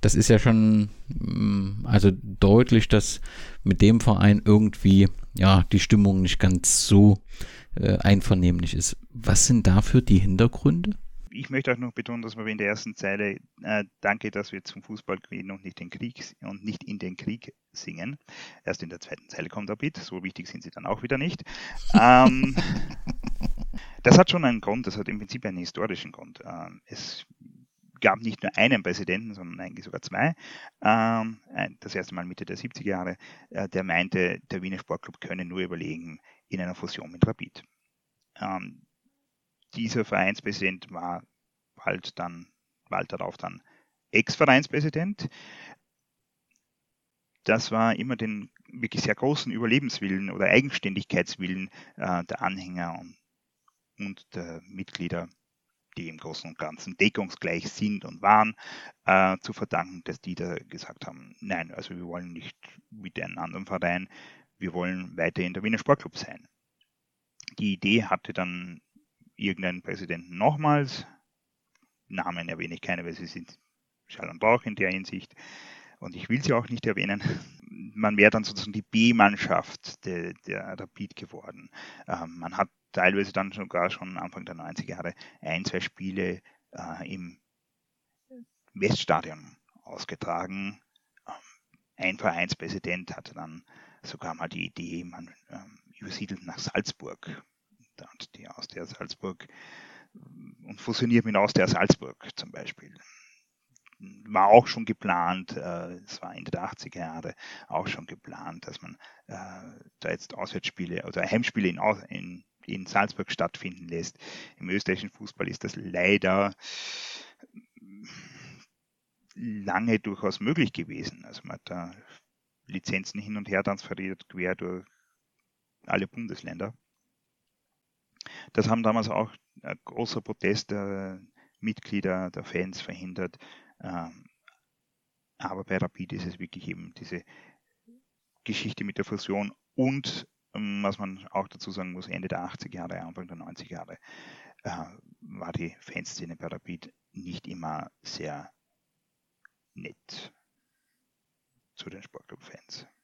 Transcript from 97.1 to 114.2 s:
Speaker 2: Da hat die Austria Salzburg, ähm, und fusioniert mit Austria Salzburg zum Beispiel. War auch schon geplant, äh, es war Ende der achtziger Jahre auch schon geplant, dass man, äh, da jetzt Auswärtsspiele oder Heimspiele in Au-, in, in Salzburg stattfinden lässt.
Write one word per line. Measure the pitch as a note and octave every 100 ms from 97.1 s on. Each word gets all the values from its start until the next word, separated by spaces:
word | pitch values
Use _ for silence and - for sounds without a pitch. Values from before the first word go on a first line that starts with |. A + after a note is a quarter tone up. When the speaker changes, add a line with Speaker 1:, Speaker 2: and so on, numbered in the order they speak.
| - - - _ _ _ _ _ -
Speaker 2:
Da | -
hat | _ - -
die | -
Austria | - - - E2+
Salzburg, | - F#2 - F#2+ F2+ - - - - - - _ -
ähm, | - - - - -
und | G#2
fusioniert | - A2+ A#2+ A#2 A2+
mit | G2+
Austria | G#2 - F2+
Salzburg | E2 G2 - C2 - - -
zum | -
Beispiel. | - - - - - - - - _ _ _ _ _ _ _
War | F#2+ G2 G#2+ G#2 G2
auch | A2+ B2+
schon | - A2
geplant, | A2 G#2 F2 F2 F#2 F2+ -
äh, | E2+ E2+ F2 F2
es | - -
war | F2+
Ende | F2 F2
der | F2
achtziger | F#2+ - - -
Jahre | E2 E2 E2 - - - -
auch | D#2 F#2+
schon | - E2
geplant, | - - - - E2+ -
dass | -
man, | F2 - - - _
äh, | G2 F#2+ F#2 - - - _
da | D#2+
jetzt | E2 -
Auswärtsspiele | - G2 F#2+ - - F2 F2
oder | E2+ F#2 F#2+
Heimspiele | A2+ A#2+ - F#2+
in | E2+
Au-, | G#2+ G2+ -
in, | F#2+ F2+ F2+ _ _ -
in | G2 F#2
Salzburg | G2 G#2 - G2
stattfinden | - E2+ - F#2+ F2+ E2+
lässt. | E2+ E2+ _